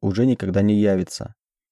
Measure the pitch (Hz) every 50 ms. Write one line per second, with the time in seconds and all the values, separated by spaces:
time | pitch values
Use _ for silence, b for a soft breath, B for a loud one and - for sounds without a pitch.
0 | - 98 92 110 127 131 120 - 98 95 90 98 101 104 104 104 104 101 95 92
1 | 87 - - - - - - _ _ _ _ _ _ _